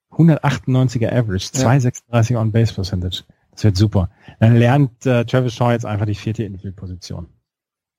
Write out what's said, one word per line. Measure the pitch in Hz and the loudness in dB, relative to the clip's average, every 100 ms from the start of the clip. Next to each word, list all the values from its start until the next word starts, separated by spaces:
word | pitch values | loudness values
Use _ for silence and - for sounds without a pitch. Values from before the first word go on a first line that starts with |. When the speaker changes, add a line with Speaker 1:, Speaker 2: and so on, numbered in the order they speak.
| _ | _
Speaker 1:
hundertachtundneunziger | - 165 147 143 131 - 127 127 117 113 | 2 4 4 0 -2 -2 0 0 0 -2
Average, | 120 110 95 - | 0 -2 -4 -4
Speaker 2:
Ja. | 131 | 0
Speaker 1:
zwei | 123 135 | 2 2
sechsunddreißiger | 123 - - 117 113 120 | 2 -4 -2 0 2 0
On-Base-Percentage. | 110 113 110 - 92 92 90 - - _ _ | 0 0 0 -2 -6 -4 -6 -8 -14 _ _
Das | - | -2
wird | 107 90 | 0 2
super. | 107 104 90 - - - | 2 2 -2 -6 -20 0
Dann | 113 117 | 4 4
lernt, | 120 143 139 - 135 | 4 4 0 -2 -2
äh, | 120 | 0
Travis | 117 131 127 | 0 0 -2
Shaw | - 120 | -2 0
jetzt | 120 113 | 0 -4
einfach | 101 107 | -4 -4
die | 98 | -4
vierte | 113 110 | -6 -6
Infield-Position. | 104 92 98 92 95 90 - 90 85 _ _ _ _ _ _ | -8 -10 -14 -14 -14 -14 -14 -14 -14 _ _ _ _ _ _